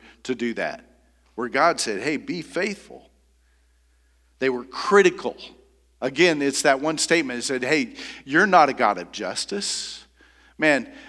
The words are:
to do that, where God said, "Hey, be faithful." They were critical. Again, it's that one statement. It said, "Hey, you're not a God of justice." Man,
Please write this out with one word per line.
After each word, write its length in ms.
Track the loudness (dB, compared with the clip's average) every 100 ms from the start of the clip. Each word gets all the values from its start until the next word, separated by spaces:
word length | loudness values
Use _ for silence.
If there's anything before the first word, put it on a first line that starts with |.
| -18 _
to 100 | -8
do 200 | -4 -4
that, 320 | -4 -6 -8 -18 _ _ _ _ -10
where 140 | -4
God 280 | 2 2 2
said, 220 | -4 -4
"Hey, 140 | -4 -6
be 260 | -6 -10
faithful." 680 | -8 -6 -6 -8 -16 -20 _ _ _ _ _ _ _ _ _ _ _ _ _ _
They 100 | -2
were 140 | -2
critical. 720 | -8 -8 4 6 6 2 -8 -10 -18 -20 _ _ _ _
Again, 420 | -6 2 2 4
it's 200 | -2 2
that 180 | 2 2
one 180 | 0 -4
statement. 420 | 0 0 0 -6
It 20 |
said, 200 | -4 -4
"Hey, 320 | 0 0 0 -8 -16 -16
you're 240 | 0 2 6
not 220 | 6 6
a 40 |
God 240 | 4 0 0
of 140 | -6
justice." 920 | -10 -8 -8 -6 -6 -6 -8 -10 -14 -20 _ _ _ _ -2
Man, 320 | 2 2 0 -16